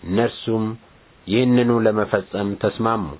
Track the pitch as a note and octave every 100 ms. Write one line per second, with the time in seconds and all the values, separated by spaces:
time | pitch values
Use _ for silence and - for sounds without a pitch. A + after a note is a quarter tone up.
0 | F2 G2 A#2 - - A2+ A2 A2+ - -
1 | _ _ - G#2+ B2+ B2 A#2+ A#2 A2 G#2+
2 | G2+ G#2 F#2+ - G2+ G2+ G#2 - A2+ A2+
3 | E2+ D2